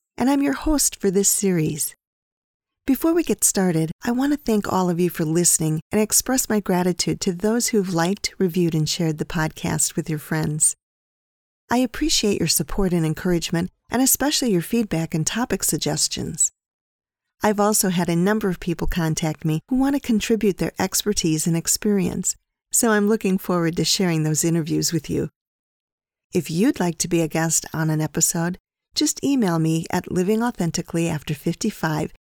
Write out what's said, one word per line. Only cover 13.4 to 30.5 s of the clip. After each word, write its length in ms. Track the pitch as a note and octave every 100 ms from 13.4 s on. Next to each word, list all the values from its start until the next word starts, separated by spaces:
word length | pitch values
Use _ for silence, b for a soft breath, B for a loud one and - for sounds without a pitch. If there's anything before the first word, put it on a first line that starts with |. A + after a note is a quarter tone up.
| - F3 F3+ _ -
and 140 | A#3
especially 480 | C4 - D4 - B3
your 120 | F3+
feedback 520 | E3 A#3 G#3+ D#3+ D#3+
and 100 | D#3+
topic 380 | D#3 A3+ B3 F#3+
suggestions. 880 | - D3 D3 D3 - - - D#3+ - _ _ _ _ _ _ _ _ -
I've 200 | G#3+ G#3
also 300 | G#3 A3 G3
had 180 | F3+ F3
a 80 | E3+
number 320 | F#3 G#3+ G3
of 100 | F3+
people 300 | - E3 -
contact 560 | - D#3+ D#3 D#3+ D3+
me 160 | D#3+ D#3 -
who 80 | B3+
want 180 | C4+
to 60 | C#4+
contribute 580 | - G#3+ - A3 G#3 F3
their 140 | - -
expertise 720 | F#3 - G#3 G#3 E3 D#3 E3+
and 100 | D#3+
experience, 800 | - - G#3+ G3+ F3+ - - - _ _ _
so 180 | - A#3
I'm 180 | G#3 G#3
looking 280 | A3 G3+ F#3+
forward 380 | - F3+ E3
to 100 | E3+
sharing 380 | D#3+ - F#3 D#3+
those 220 | D#3 D#3
interviews 480 | E3 E3 D#3 D#3 D#3
with 180 | E3 -
you. 180 | D#3 D#3 _ _ _ _ _ _ _ _ _ _
If 200 | F3 -
you'd 260 | D#3+ B3+ -
like 200 | F3 E3
to 100 | E3+
be 120 | F3
a 60 | D#3+
guest 400 | E3 E3 - -
on 160 | D#3+ D#3+
an 100 | D#3
episode, 580 | D#3 - D#3 E3+ E3+ F3+ _ _ _
just 300 | - D4+ -
email 340 | C4+ C#4 G3 E3
me 280 | D#3+ D#3+ -
at 220 | F3+ -
living 280 | F3 F#3 A3
authentically 680 | A#3+